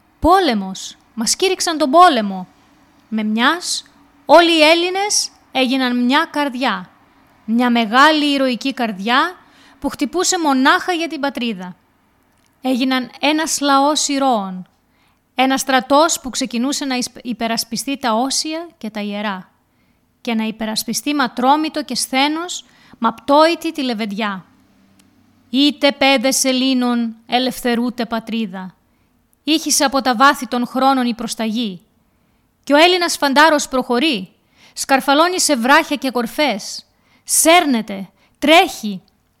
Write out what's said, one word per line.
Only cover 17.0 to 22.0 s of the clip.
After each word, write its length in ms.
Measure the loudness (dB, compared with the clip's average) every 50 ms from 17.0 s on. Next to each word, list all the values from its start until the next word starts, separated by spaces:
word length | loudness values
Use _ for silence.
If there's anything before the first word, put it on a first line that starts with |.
| -6 -8 -10 -12 -10
υπερασπιστεί 760 | -10 -6 -4 -4 -4 -4 -4 -6 -6 -8 -8 -6 -6 -6
τα 160 | -4 -2 -2 0
όσια 540 | 0 -2 -2 -4 -4 -4 -6 -8 -8 -10 -12 -14
και 120 | _ -14 -10
τα 120 | -8 -8
ιερά. 500 | -8 -8 -8 -6 -6 -6 -8 -8 -12 _ _ _ _ _ _ _ _ _ _ _ _ _ _ _
Και 120 | -8 -4 -4
να 100 | -2 -4
υπερασπιστεί 720 | -4 -6 -6 -8 -6 -6 -6 -6 -6 -6 -6 -4 -4 -2
μ' 80 | -2
ατρόμητο 600 | -2 -2 -2 0 2 2 2 2 0 -4 -6 -6 -8
και 120 | -6 -6
σθένος, 680 | -6